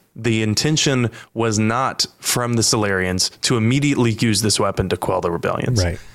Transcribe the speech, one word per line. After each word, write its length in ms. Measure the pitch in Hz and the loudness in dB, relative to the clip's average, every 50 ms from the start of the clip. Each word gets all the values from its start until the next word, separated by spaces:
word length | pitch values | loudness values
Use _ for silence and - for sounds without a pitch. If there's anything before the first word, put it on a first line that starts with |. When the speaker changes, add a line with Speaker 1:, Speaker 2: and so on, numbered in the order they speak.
| _ _ - | _ _ -12
Speaker 1:
The 300 | - 113 120 113 110 110 | -6 -2 0 0 0 2
intention 640 | 107 104 - - 151 160 151 - 156 139 127 120 113 - - - - - | 0 0 0 0 0 0 2 2 2 2 2 0 0 -2 -6 -18 -10 -4
was 240 | 117 113 117 107 104 | -2 0 0 2 2
not 480 | 110 110 113 120 131 123 87 - - - - - | 2 2 2 0 0 -2 -2 -4 -6 -6 -6 -10
from 320 | - - - 135 123 120 120 | -6 -4 -2 -2 0 0 0
the 100 | 113 107 | 0 2
Solarians 680 | - - 117 107 104 98 92 92 92 92 92 - - - - - | 2 2 2 2 0 0 0 0 0 0 -2 -2 -4 -6 -6 -4
to 140 | - 131 | -2 0
immediately 560 | 117 110 113 127 139 143 143 139 - 123 120 110 | 2 2 2 2 2 2 2 2 2 2 2 2
use 300 | 107 - 117 107 95 117 | 2 2 2 2 2 0
this 180 | 107 98 - | 0 0 0
weapon 280 | 107 98 98 - 98 90 | 0 0 0 0 -2 -2
to 60 | 92 | -2
quell 240 | 90 - - 98 92 | -4 -2 -2 -2 0
the 120 | 87 90 85 | 0 -2 -2
rebellions. 500 | 82 - 92 92 - - - 127 113 92 | -2 -2 -2 -2 -2 -2 0 0 0 0
Speaker 2:
Right, 160 | 87 85 - - - - | 0 -2 -6 -10 -12 -4